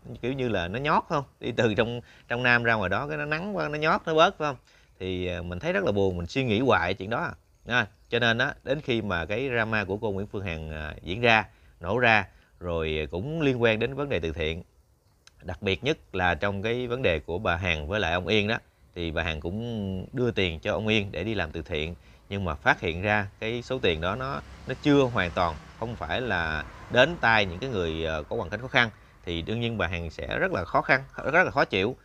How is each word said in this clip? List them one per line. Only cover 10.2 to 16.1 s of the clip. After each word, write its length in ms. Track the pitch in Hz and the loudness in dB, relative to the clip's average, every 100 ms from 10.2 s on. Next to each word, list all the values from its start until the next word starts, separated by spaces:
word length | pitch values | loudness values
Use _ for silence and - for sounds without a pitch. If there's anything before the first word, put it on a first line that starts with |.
| 104 | -4
Phương 160 | 104 95 | -6 -4
Hằng, 260 | 80 78 | -4 -6
à, 240 | 78 76 78 | -8 -8 -8
diễn 200 | - 101 | -6 2
ra, 240 | 120 110 98 - - _ | 6 6 4 -8 -20 _
nổ 200 | 85 117 | -4 2
ra, 280 | 120 110 92 - _ _ | 6 4 2 -8 _ _
rồi 480 | 90 85 80 76 73 | -4 -2 0 -2 -2
cũng 300 | 85 131 165 | -4 -4 0
liên 200 | 143 123 | 0 4
quan 180 | 117 110 | 4 4
đến 140 | 120 | 0
vấn 160 | 139 143 | -2 -2
đề 100 | 95 | -2
từ 120 | 82 | -2
thiện. 320 | 80 78 82 - _ _ _ _ _ _ - | -2 -2 -2 -8 _ _ _ _ _ _ -16
Đặc 200 | - 90 | -12 -4
biệt 220 | 101 92 | -2 0
nhất 320 | 131 160 - | -2 -4 -6